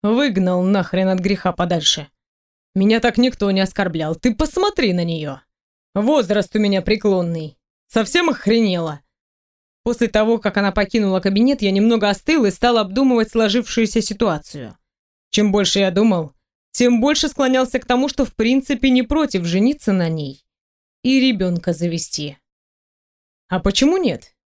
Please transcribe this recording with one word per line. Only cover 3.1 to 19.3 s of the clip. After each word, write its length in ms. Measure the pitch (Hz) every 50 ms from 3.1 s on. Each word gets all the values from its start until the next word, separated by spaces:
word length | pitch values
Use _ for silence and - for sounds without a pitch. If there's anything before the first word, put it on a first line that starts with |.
| 240
никто 340 | - 247 262 240 - 208 202
не 100 | 190 190
оскорблял. 540 | 190 190 - - 196 180 156 160 156 151 165
Ты 180 | 160 - 247 220
посмотри 580 | - 311 302 - 359 381 415 415 - 277 208 180
на 100 | 175 170
нее. 380 | 170 165 160 151 143 135 135 _ _ _ _ _ _ _ _ _ _ _
Возраст 600 | 196 208 240 311 294 226 175 208 208 196 - -
у 40 | 214
меня 220 | 214 202 196 190
преклонный. 760 | 185 - 214 214 - 208 190 185 175 170 170 165 156 151 - _ _ _ _ _ _
Совсем 420 | _ - 226 220 - - 349 349 330
охренела. 720 | 262 - - 196 226 226 226 202 180 175 165 160 151 - _ _ _ _ _ _ _ _ _ _ _ _ _ _ _ _ _
После 240 | 233 240 233 233
того, 300 | 226 - 214 214 220 233
как 200 | 220 - 208 202
она 140 | 208 202 196
покинула 480 | 190 214 208 - - 226 208 196 185 185
кабинет, 420 | 180 202 196 202 233 262 277 269
я 100 | 214 196
немного 380 | 190 196 214 226 233 226 196 202
остыл 360 | 196 - - - 311 320 240
и 60 | 202
стал 260 | 180 - - 247 240
обдумывать 540 | 226 208 185 190 247 277 262 247 233 220 214
сложившуюся 680 | - 226 220 208 196 247 233 - - - 226 208 - 233
ситуацию. 760 | - - 208 - 233 208 165 98 - - - 147 123 107 - _ _ _ _ _ _ _ _ _ _ _
Чем 200 | - 208 208 208
больше 280 | 196 208 196 - - 196
я 100 | 196 190
думал, 440 | 175 190 214 233 196 175 160 147 _ _ _ _ _ _ _ _
тем 300 | - - 240 247 240 233
больше 260 | 220 285 302 - -
склонялся 520 | 294 - - 277 254 254 262 254 247 - 254
к 60 | -
тому, 220 | - 247 247 269
что 160 | 294 - - 269
в 120 | - -
принципе 560 | - 220 233 254 269 254 - 285 - - 269
не 120 | 254 254 247
против 420 | 233 285 320 311 -